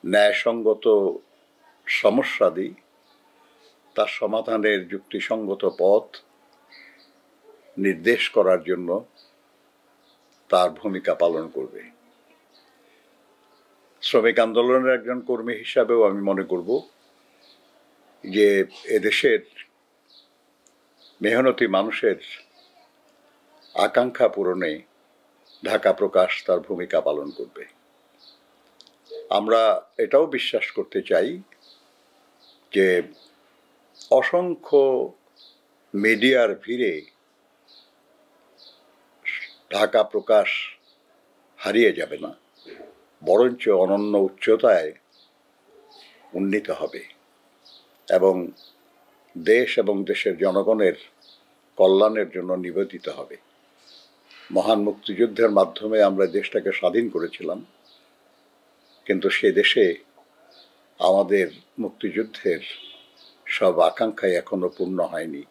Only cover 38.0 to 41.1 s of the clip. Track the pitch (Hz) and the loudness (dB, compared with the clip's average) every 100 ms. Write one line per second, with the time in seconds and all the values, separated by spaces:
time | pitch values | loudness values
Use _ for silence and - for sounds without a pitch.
38 | _ _ _ _ _ _ - _ _ _ | _ _ _ _ _ _ -20 _ _ _
39 | _ _ - - - - _ 101 107 113 | _ _ -12 -10 -14 -20 _ -2 2 2
40 | 107 107 98 107 98 - - - _ _ | 2 -2 2 2 4 -4 -8 -16 _ _
41 | _ | _